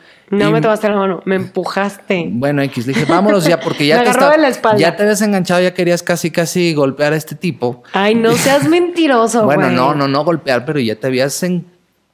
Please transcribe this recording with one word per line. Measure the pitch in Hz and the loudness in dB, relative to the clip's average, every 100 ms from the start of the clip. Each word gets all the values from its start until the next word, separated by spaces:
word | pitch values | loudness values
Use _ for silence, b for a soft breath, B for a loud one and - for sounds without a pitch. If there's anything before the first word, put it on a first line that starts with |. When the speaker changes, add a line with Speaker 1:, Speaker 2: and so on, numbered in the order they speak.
| b b _ | b b _
Speaker 1:
No | 202 208 | -2 2
Speaker 2:
y | |
Speaker 1:
me | 220 | 2
tomaste | 226 214 214 | 2 0 0
la | 208 | -2
mano, | 196 175 | -2 -4
me | - 190 | -2 -4
empujaste. | 190 - 175 - 202 196 - 190 165 | -4 -6 -6 -4 -4 -6 -6 -4 -4
Speaker 2:
Bueno, | 117 139 147 | -4 -2 0
X, | 139 123 117 | -2 -4 -4
le | |
dije, | 139 151 | -2 0
"Vámonos | 170 202 208 170 | 2 2 2 2
ya", | 170 | 0
porque | 165 - 147 | -2 -2 2
ya | 160 | 2
Speaker 1:
<laughs> | |
Me | |
Speaker 2:
te | 240 | 2
Speaker 1:
agarró | 247 277 | 2 4
Speaker 2:
esta-, | 302 | 4
Speaker 1:
de | |
la | 294 | 2
espalda. | 240 233 214 | 0 0 2
Speaker 2:
ya | 170 - | 2 2
te | |
habías | 208 208 | 0 0
enganchado, | 214 196 175 180 | 0 0 0 0
ya | 180 | 0
querías | 180 175 175 | 0 0 0
casi, | - 175 170 | -2 -2 -2
casi | 156 165 185 175 | -2 -2 0 0
golpear | 151 139 135 147 | 2 0 0 -2
a | 156 | -2
este | 151 | -4
tipo. | 147 180 131 123 120 - | -8 -8 -4 -6 -6 -6
Speaker 1:
Ay, | 190 202 | -2 0
no | 233 226 233 | 2 2 2
seas | 269 277 | 2 2
Speaker 2:
<laughs> | 285 | 2
Speaker 1:
mentiroso, | 339 349 349 320 247 226 226 | 2 0 0 2 2 2 2
Speaker 2:
Bueno, | 214 143 | 2 2
Speaker 1:
güey. | 131 | 2
Speaker 2:
no, | 127 127 | 2 0
no, | 147 139 | 0 0
no | 139 | 0
golpear, | 151 170 139 123 131 | 0 -2 -2 -2 -2
pero | 151 | -4
ya | 117 110 | -4 -4
te | 135 | -4
habías | 127 139 - | -2 -2 -4
en-, | 180 180 - _ _ _ _ | -4 -4 -6 _ _ _ _